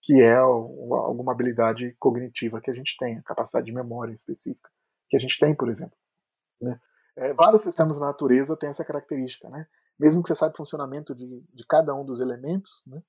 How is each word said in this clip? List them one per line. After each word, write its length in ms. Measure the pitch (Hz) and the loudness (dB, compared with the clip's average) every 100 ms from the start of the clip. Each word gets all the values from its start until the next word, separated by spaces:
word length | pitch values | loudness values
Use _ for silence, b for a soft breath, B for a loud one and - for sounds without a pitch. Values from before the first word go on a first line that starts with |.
que 180 | - 139 | 6 8
é 220 | 117 120 | 8 8
o, 520 | 131 120 117 131 120 | 6 2 -2 -14 -6
alguma 380 | 123 113 123 127 | -4 -4 -6 -6
habilidade 640 | 123 123 117 113 113 123 - | -4 -4 0 0 0 -8 0
cognitiva 640 | 135 120 123 - 117 110 | 0 0 -6 -8 -8 -6
que 100 | 120 | -8
a 40 | |
gente 220 | 123 135 - | -8 -8 -6
tem, 180 | 127 113 | -8 -8
a 60 | |
capacidade 440 | - 117 117 123 113 | -10 -6 -4 -4 -4
de 60 | |
memória 400 | 120 123 120 117 | -8 -8 -8 -10
específica 560 | 107 - - - - _ _ _ _ _ | -12 -14 -8 -8 -8 _ _ _ _ _
que 80 | 135 | -2
a 40 | |
gente 180 | 127 - | 0 0
tem, 160 | 151 | 2
por 160 | 151 120 | 2 -2
exemplo, 260 | 113 - _ _ _ _ _ _ _ | -4 -10 _ _ _ _ _ _ _
né? 180 | 123 123 _ _ _ - | -10 -10 _ _ _ -8
É, 180 | 135 | -6
vários 280 | 139 175 220 | 6 6 6
sistemas 380 | 208 165 156 143 | 2 2 2 2
da 60 | 143 | -4
natureza 500 | 143 143 127 139 156 | -2 4 4 4 -4
têm 140 | 147 | -6
essa 140 | 143 | -8
característica, 640 | 160 147 - 143 127 - - | -8 -8 -6 -8 -8 -10 -16
né? 180 | 135 156 _ _ _ | -16 -16 _ _ _
Mesmo 220 | 147 165 | 4 4
que 60 | 170 | 0
você 60 | |
saiba 200 | 160 156 | 0 0
o 20 | - | -2
funcionamento 580 | 151 156 135 139 151 | -12 -8 -8 -10 -12
de, 280 | 127 127 123 _ | -14 -12 -18 _
de 140 | 127 117 | -20 0
cada 280 | 156 156 | 2 2
um 100 | 139 | -4
dos 160 | 135 123 | -6 -6
elementos, 600 | 127 123 135 190 196 - - | -6 -6 -6 -6 -4 -8 -8
né? 160 | 139 | -20